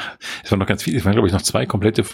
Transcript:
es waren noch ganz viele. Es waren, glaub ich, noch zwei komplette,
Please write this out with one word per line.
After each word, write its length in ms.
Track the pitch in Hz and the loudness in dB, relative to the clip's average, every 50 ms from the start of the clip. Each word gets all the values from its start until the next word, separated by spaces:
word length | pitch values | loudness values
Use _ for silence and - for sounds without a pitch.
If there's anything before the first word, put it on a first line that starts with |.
| - - - - - - - - - | -8 -10 -14 -14 -14 -14 -12 -10 -2
es 80 | - | 0
waren 80 | 110 98 | 0 0
noch 60 | 95 | 2
ganz 160 | - 101 - - | 0 -2 -2 -2
viele. 140 | 175 151 | -2 -2
Es 80 | 123 - | 0 2
waren, 80 | 95 104 | 2 4
glaub 120 | 117 110 | 4 4
ich, 80 | 87 101 | 4 2
noch 80 | 87 | 0
zwei 240 | - - - 117 127 | -2 0 -2 -2 -2
komplette, 400 | - - 101 98 110 113 - - - | 0 -2 2 2 2 2 2 -2 -4